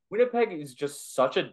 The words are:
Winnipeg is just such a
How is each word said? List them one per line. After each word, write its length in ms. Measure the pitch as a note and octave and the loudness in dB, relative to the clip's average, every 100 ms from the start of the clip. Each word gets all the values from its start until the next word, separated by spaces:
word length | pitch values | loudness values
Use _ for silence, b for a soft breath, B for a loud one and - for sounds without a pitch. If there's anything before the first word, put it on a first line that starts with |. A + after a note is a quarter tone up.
| _ | _
Winnipeg 420 | G#3 B3 A#3+ A3 | 2 2 2 0
is 200 | E3 C#3+ | -2 -10
just 400 | B2 C#3+ - - | -6 -6 -6 -4
such 220 | - C3 F#3+ | 2 2 2
a 140 | A#2+ | -2